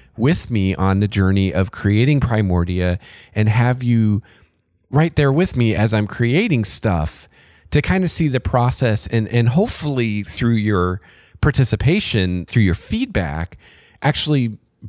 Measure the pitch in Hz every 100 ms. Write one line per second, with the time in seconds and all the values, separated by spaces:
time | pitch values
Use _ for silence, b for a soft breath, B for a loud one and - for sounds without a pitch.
0 | b - 123 180 - 113 95 92 95 95
1 | 104 101 95 98 95 73 95 - 101 104
2 | 127 147 123 110 101 87 87 90 90 87
3 | B B B - 107 107 120 127 123 117
4 | 110 101 b b b b _ _ _ 139
5 | 165 - 143 139 185 - 117 107 110 110
6 | 104 - 120 143 226 131 104 - 110 87
7 | 76 - - b b b b 151 - 185
8 | 180 - 160 127 - 127 123 - 123 107
9 | - 113 107 120 117 135 226 - 156 131
10 | 117 104 101 - 120 113 104 101 90 92
11 | B B B B 151 139 131 107 127 202
12 | - 113 92 90 82 - 98 90 - 220
13 | 262 151 85 76 82 - B B B B
14 | 139 147 151 147 120 107 _ _